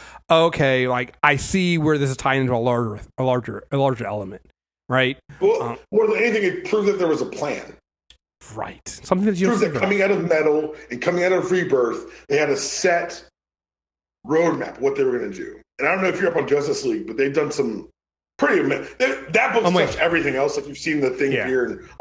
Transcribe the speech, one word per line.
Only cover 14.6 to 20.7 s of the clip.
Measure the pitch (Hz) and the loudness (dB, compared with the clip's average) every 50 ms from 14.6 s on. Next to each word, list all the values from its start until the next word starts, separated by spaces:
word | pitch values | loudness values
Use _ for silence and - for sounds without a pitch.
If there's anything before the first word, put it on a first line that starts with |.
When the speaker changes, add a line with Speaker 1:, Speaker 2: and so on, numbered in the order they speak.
| - - 101 110 | -4 -8 -6 -2
Speaker 2:
what | 127 139 139 | -2 0 2
they | 139 135 | 2 0
were | 127 123 | 0 0
gonna | 117 107 104 | -2 -4 -6
do. | 92 78 64 - - - _ _ _ - | -8 -10 -12 -14 -14 -18 _ _ _ -2
And | 139 | -2
I | 156 185 | 0 0
don't | 190 | 0
know | 190 180 | 0 -2
if | 160 - | 0 0
you're | 190 170 | 0 0
up | 165 | 0
on | 156 127 - | 0 0 2
Justice | 143 143 143 151 - - 135 | 0 0 0 0 -4 -2 -2
League, | 123 110 107 101 | -2 -2 -2 -4
but | 113 110 | -6 -2
they've | 131 135 139 | -2 -2 0
done | 139 156 147 139 | 0 0 -2 -2
some | - - 135 117 107 95 - - _ _ _ _ _ _ _ _ _ - | -2 -4 -4 -4 -4 -8 -12 -14 _ _ _ _ _ _ _ _ _ 0
pretty | 285 294 220 320 | 0 2 2 2
ama-, | - 269 - - - - - - | 2 2 -2 -4 -6 -8 -4 0
that, | 254 269 - - - - | 0 0 0 -4 -6 -2
that | 165 220 254 262 - | 0 0 2 2 2
book's | 233 190 | 2 2
Speaker 1:
I'm | 175 180 | 4 4
way | 180 160 | 2 2
Speaker 2:
touched | - - - | 2 0 0
everything | 156 170 170 160 139 143 131 | 0 2 2 0 0 0 0
else. | 131 143 143 - | 0 0 0 -2
Like, | 143 139 | -4 -8
you've | 147 | -8